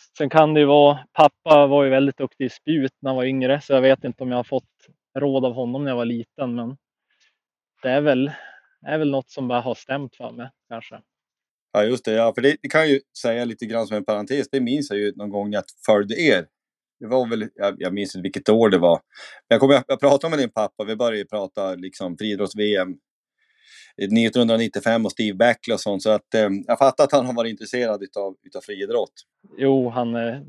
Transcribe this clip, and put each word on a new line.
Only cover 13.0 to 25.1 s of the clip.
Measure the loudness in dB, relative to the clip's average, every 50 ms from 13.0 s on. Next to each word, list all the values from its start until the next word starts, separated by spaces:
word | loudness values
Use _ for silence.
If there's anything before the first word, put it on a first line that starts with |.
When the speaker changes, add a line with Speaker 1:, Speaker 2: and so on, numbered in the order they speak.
| 0 _ -14 -8
Speaker 2:
säga | -4 -4 -2 -2 -4
lite | -6 -6 -8 -8
grann | -6 -4 -4 -4 -4
som | -4 -6
en | -2
parentes. | -2 -4 -4 -4 -4 -4 -4 -4 -2
Det | -2 -2
minns | -2 0 -2 -2 -4 -4
jag | -4 -4
ju | -4 -4 -4
någon | -6 -10 -8
gång | -6 -6 -6 -4 -4
jag | -6 -6 -8 -12 _ 0
följde | 2 2 2 2 0 -2 0
er. | 2 2 2 2 0 -4 _ _ _ _ _ _ _ _ _ -16
Det | -8 -2
var | -2 -2 -2 -2
väl, | -4 -6 -6 -8 _
jag, | -4 -4 -4 -4 -4
jag | -6 -6 -6
minns | -6 -6 -8 -8
inte | -10 -10
vilket | -8 -10 -4 0 2
år | 2 4 4 4
det | 4 4
var. | 4 4 2 2 _ _ _ -20 -20 -20 -20 -10 _ 0
Men | 2
jag | 4
kommer, | 4 4 4 4 2 0
jag | -4 2
pratade | 2 4 4 4 2 -2
med | -2 -2
din | -4 -2
pappa. | -2 -4 -4 -4 _ -8 -8
Vi | -8 -4
började | -4 -2 -2 -2 -4
ju | -8
prata, | -8 -8 -8 -8 -8 -8 -6 -6 -6 -6
liksom, | -8 -12 -14 -12 -10 -10 -10 -8 -8
friidrotts-V | -6 -6 -4 -4 -6 -6 -4 -2 -2 0 0
M | 0 -2 -4 -6 -14 _ _ _ _ _ _ _ _ _ _ _ _ _ _ -20 -20 -20 _ _ -8 -4 0
nittonhundranittiofem | 0 2 2 2 2 0 2 2 2 0 0 -2 -4 -4 -2 0 0 0 0
och | -4